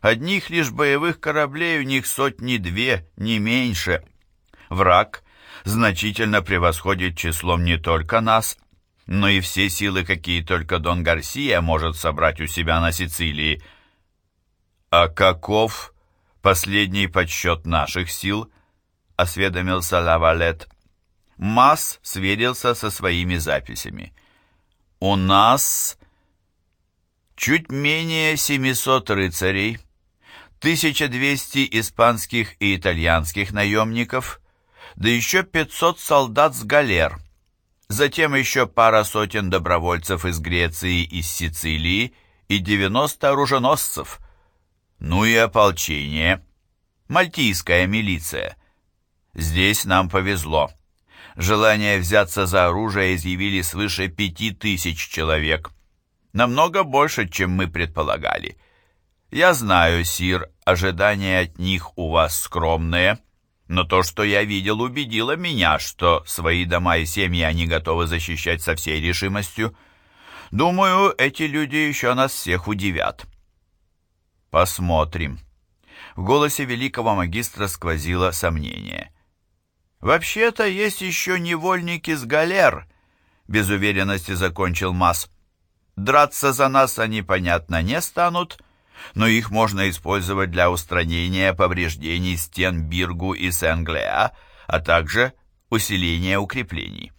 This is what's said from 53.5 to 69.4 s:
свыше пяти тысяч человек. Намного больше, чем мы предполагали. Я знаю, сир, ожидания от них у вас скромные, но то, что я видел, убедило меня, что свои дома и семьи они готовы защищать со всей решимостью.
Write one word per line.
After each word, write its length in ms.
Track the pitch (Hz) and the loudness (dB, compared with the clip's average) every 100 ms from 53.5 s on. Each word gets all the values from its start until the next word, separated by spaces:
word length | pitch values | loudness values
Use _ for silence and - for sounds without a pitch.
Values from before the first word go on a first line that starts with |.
| 98 | -2
свыше 460 | 82 87 104 87 92 | -4 -4 -4 -2 -4
пяти 440 | 85 101 80 110 | -2 -4 -2 -6
тысяч 580 | 95 110 95 85 80 - | -4 -4 -2 -4 -6 -8
человек. 600 | - 80 78 78 78 78 _ _ _ _ _ _ | -4 -2 0 0 -2 -4 _ _ _ _ _ _
Намного 520 | 98 120 123 165 185 | 0 0 2 2 2
больше, 440 | 165 135 151 - 98 | 0 2 2 0 -4
чем 240 | - 92 | -2 0
мы 160 | 90 92 | 0 -2
предполагали. 880 | 85 82 80 76 53 67 50 50 - _ _ _ _ _ _ _ | -2 -6 -2 -2 -2 -2 -4 -6 -14 _ _ _ _ _ _ _
Я 220 | 127 175 | 2 4
знаю, 520 | 160 113 90 82 85 82 | 4 4 4 4 4 0
сир, 440 | - 90 90 73 _ | -2 0 -2 -4 _
ожидания 800 | - 90 95 85 101 104 98 92 | 0 2 2 2 2 2 0 0
от 180 | 87 - | 0 -2
них 380 | 90 92 - - | -2 -2 -4 -8
у 120 | 85 | 0
вас 300 | 82 80 - | 2 2 0
скромные, 800 | - 87 82 82 82 85 92 110 _ _ _ _ _ | -6 -2 0 0 0 2 2 0 _ _ _ _ _
но 140 | - 82 | -4 0
то, 180 | 95 | 2
что 200 | 92 - | 0 -2
я 200 | 104 101 | 0 2
видел, 380 | 107 101 95 110 | 0 -2 -2 -2
убедило 560 | 123 123 135 110 117 160 | -4 -6 -6 -4 -2 -4
меня, 420 | 175 139 85 78 | -4 0 2 2
что 460 | - - 87 82 - | -2 -2 2 2 0
свои 400 | - 82 87 87 | -4 0 0 0
дома 320 | 87 87 85 | 0 2 0
и 80 | 80 | -2
семьи 360 | 98 95 87 | -2 -2 0
они 260 | 80 82 85 | 0 0 0
готовы 380 | 82 80 82 85 | -2 -2 -2 0
защищать 560 | 85 80 80 85 82 | -2 -4 -6 -4 -4
со 140 | - 80 | -2 -4
всей 240 | - 78 | -2 -4
решимостью. 800 | 80 85 98 101 | -2 -2 -2 -4